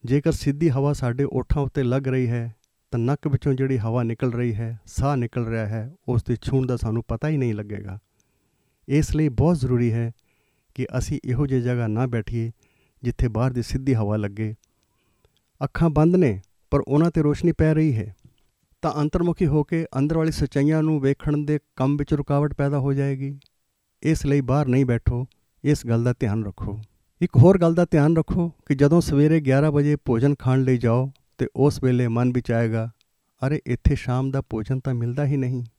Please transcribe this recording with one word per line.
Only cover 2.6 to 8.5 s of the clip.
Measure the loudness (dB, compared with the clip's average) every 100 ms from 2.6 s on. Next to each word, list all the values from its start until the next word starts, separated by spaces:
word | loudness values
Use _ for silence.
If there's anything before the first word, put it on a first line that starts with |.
| _ _ _
ਤਾਂ | -4
ਨੱਕ | -2 -2 -2
ਵਿੱਚੋਂ | -2 0
ਜਿਹੜੀ | -2 0 -2
ਹਵਾ | -2 -2
ਨਿਕਲ | -2 -2 -4
ਰਹੀ | -2 -4
ਹੈ, | -4 -6 -10 -10
ਸਾਹ | -4 -2 0
ਨਿਕਲ | -2 -4 -4
ਰਿਹਾ | -4 -4
ਹੈ, | -6 -8 -12 -4
ਉਸ | -4
ਦੀ | -2 -6
ਛੂਹਣ | -2 -2 -2
ਦਾ | -2
ਸਾਨੂੰ | -2 -4 -6
ਪਤਾ | -6 -4
ਹੀ | -2
ਨਹੀਂ | -2
ਲੱਗੇਗਾ। | -4 -8 -12 -12 -14 _ _ _ _ _